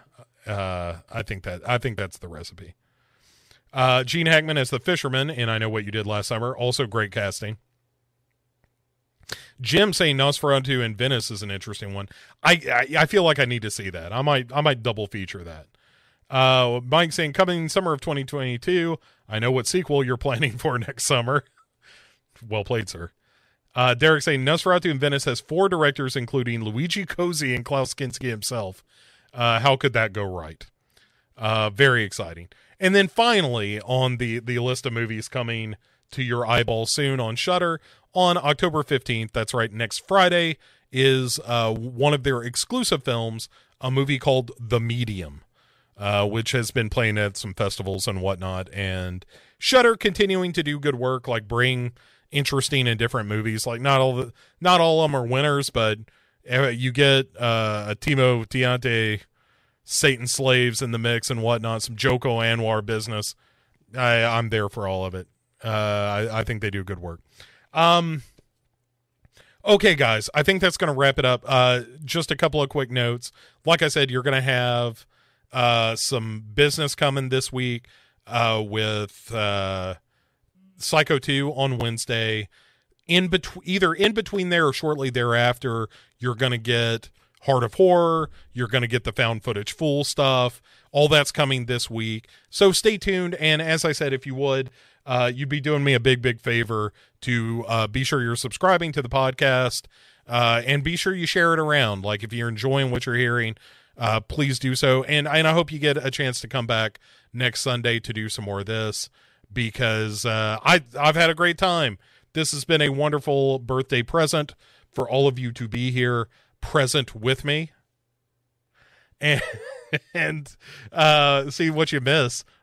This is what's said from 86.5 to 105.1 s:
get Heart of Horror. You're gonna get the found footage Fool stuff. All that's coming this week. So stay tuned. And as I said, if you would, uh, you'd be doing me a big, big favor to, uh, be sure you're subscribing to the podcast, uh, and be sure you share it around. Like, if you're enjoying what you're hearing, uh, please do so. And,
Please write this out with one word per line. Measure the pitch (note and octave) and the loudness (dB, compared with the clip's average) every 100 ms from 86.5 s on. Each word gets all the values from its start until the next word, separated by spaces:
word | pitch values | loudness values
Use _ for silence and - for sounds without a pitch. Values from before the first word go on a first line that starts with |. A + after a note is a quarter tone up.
| A#2+ | -2
get | A2+ A#2 A#2 A#2 - _ _ _ | 0 0 0 -2 -8 _ _ _
Heart | - B2+ | 0 2
of | A#2 | 2
Horror. | - F#3 F3 E3+ D#3+ D3+ - - | 4 6 6 4 2 -2 -10 -14
You're | B2 A#2 | -6 -2
gonna | B2+ A#2+ | 0 0
get | A#2+ | -2
the | A#2+ | -2
found | - A#2 A2+ | -2 0 -2
footage | - G2+ G#2+ | -4 -6 -6
Fool | - D#3+ C#3+ | -2 0 0
stuff. | C#3+ - C3+ C3 B2 - _ _ _ | -2 0 2 4 0 -4 _ _ _
All | C#3+ D3 | 2 6
that's | D3+ C#3 | 6 4
coming | - C#3+ C3 A#2 | 0 0 0 -2
this | A#2+ - | -4 -4
week. | A2+ A2 A2 - - _ | -6 -6 -6 -10 -20 _
So | - G3 | 4 4
stay | F3+ A3 G#3 | 6 2 0
tuned. | - F#3 F3+ | -2 -2 -2
And | E3+ D#3 D3+ | -2 0 2
as | D#3+ D#3+ | 2 0
I | E3 | 0
said, | C#3+ C#3+ | 0 -2
if | C3 C#3 | -4 -6
you | |
would, | C3 C#3 C3+ B2+ _ _ _ C#3 | -4 -2 0 -4 _ _ _ -2
uh, | B2 B2 | 0 0
you'd | B2 C#3 | -2 -4
be | D3 | -4
doing | C#3+ D3 | 0 0
me | C#3 | 2
a | B2+ | 4
big, | B2+ B2 | 4 2
big | B2 A2+ | 2 -2
favor | B2+ A#2 A2+ A2 G#2+ - _ _ | -2 0 0 -2 -4 -8 _ _
to, | - A#2+ A2+ A#2 A2+ | -4 -2 -2 -4 -2
uh, | A2+ G#2 | 0 0
be | A#2+ | -2
sure | B2+ C#3+ | -2 0
you're | A#2+ A#2 | 0 -2
subscribing | B2 - F#3 F3+ E3 | -6 0 2 2 0
to | D3+ | -4
the | A#2+ | -2
podcast, | C3+ C3 B2+ C#3 B2+ B2+ - - _ _ _ - | 0 0 2 2 2 0 -4 -10 _ _ _ -4
uh, | A#2+ A#2+ A#2 | 0 2 2
and | A#2+ C#3+ | 2 0
be | C#3+ E3+ | 0 -2
sure | F#3+ | -2
you | F#3+ E3 | -2 0
share | F#3+ E3+ | 4 4
it | E3 | 4
around. | D#3 D3 A#2 G2 | 2 2 2 0
Like, | G2 G#2 | -2 -4
if | G#2+ | -4
you're | A#2 A#2 | -6 -4
enjoying | A2 C3 C3+ C3 | -2 0 0 0
what | B2 | -2
you're | B2 | -2
hearing, | A#2+ B2 A#2+ A2 A2 - _ _ - | 0 2 0 -2 -6 -16 _ _ -4
uh, | A#2 A2 | 0 0
please | - - C#3 B2+ | -2 -2 -2 0
do | C3 | -2
so. | C3 C#3 C3 | 2 4 2
And, | C3 | 2